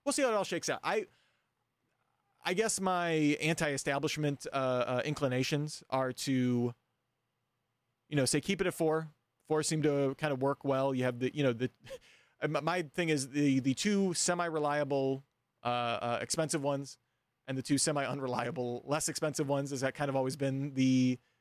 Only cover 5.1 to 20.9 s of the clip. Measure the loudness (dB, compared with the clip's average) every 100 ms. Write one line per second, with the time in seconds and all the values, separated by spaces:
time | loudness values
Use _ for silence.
5.1 | -2 0 0 0 -2 -4 -8 -4 -2 -2
6.1 | -4 -2 2 2 2 0 -4 _ _ _
7.1 | _ _ _ _ _ _ _ _ _ -2
8.1 | 0 2 2 0 -2 -2 0 0 0 -2
9.1 | _ _ _ -2 0 0 2 2 4 2
10.1 | 0 -2 0 0 0 0 0 0 0 0
11.1 | 0 -2 2 0 2 -2 _ -18 -18 -18
12.1 | -20 _ -6 -4 -2 -2 -2 -4 -2 0
13.1 | 0 0 2 4 4 2 2 2 2 2
14.1 | 0 0 0 0 0 0 0 0 0 0
15.1 | -2 -6 _ _ _ -4 -2 0 -2 -2
16.1 | -2 -2 -2 -2 0 0 -2 -6 -14 _
17.1 | _ _ _ -8 -6 0 2 2 0 -2
18.1 | -2 -4 -2 -4 -2 -4 -4 -2 -2 -2
19.1 | -2 -2 0 0 0 -2 -2 -2 -2 -2
20.1 | 0 -2 -2 -2 -2 -2 2 4